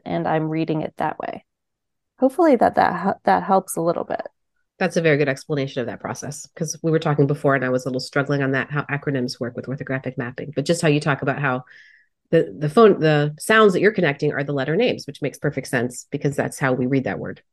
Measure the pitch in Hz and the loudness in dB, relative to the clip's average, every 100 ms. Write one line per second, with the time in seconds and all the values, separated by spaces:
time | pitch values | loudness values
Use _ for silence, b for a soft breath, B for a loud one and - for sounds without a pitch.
0 | - 170 170 160 156 156 160 156 - - | -2 -4 -2 -2 -2 -2 -2 -2 -4 -4
1 | 156 - - - _ _ _ _ _ _ | -6 -6 -10 -12 _ _ _ _ _ _
2 | _ - 262 269 330 240 190 - - 180 | _ 0 0 4 4 6 4 4 0 2
3 | 185 - - 185 175 190 190 - 165 - | -4 -2 2 2 4 0 0 -4 -2 -2
4 | - - - _ _ _ _ - 180 180 | -4 -6 -8 _ _ _ _ -4 -2 2
5 | 165 147 143 131 - 147 135 - 117 95 | 4 4 2 -2 -4 -2 -2 -4 -6 -6
6 | - 135 - 147 - - 160 - 165 160 | -8 -10 -10 -12 -16 -8 -8 -4 0 0
7 | 160 147 139 147 147 135 127 127 131 127 | 2 2 2 2 2 2 2 -2 -2 -6
8 | - 143 139 143 135 135 - 147 - 143 | -4 -2 0 0 0 0 -2 -4 -4 -4
9 | - 139 123 - 120 - - 131 - 135 | -2 -2 -4 -6 -8 -8 -10 -8 -6 -6
10 | 135 131 120 123 147 165 156 165 165 147 | -6 -8 -8 -8 -8 -6 -2 0 2 2
11 | 156 139 139 131 143 127 - b b b | 2 -2 -2 -2 -2 -2 -6 b b b
12 | b _ - 165 110 - 151 190 220 175 | b _ 0 2 2 -4 0 6 6 6
13 | 156 151 151 151 - 220 214 180 190 220 | 4 4 2 -4 0 6 6 6 2 2
14 | 165 143 147 - 143 143 131 165 240 113 | 0 0 -2 -2 -4 -2 -2 0 0 -2
15 | - 147 139 - 147 - - 127 123 - | -8 -8 -8 -4 -4 -4 -4 -2 -2 -6
16 | - 143 147 139 123 - 139 127 127 135 | -10 -4 -4 -2 -4 -2 -2 0 0 0
17 | 131 - 90 - _ | -2 -6 -8 -12 _